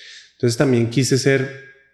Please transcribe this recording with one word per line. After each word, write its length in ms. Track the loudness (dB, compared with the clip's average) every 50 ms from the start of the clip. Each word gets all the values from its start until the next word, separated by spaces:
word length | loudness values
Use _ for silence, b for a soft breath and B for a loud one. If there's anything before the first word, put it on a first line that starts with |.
| B B B B B B B
Entonces 240 | B -2 -2 0 0
también 320 | 0 2 2 2 0 0
quise 280 | 0 -2 0 0 0 0
ser 560 | 2 2 0 0 -2 -4 -10 -16 -20 -20 -20 _ _ _